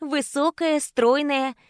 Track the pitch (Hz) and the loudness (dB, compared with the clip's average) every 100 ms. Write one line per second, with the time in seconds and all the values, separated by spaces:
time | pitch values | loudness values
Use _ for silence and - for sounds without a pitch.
0 | 294 294 - 285 311 - 330 302 - - | -4 -4 -2 -2 -2 0 0 0 -2 2
1 | 233 269 294 269 262 - | 2 2 0 -2 -2 -8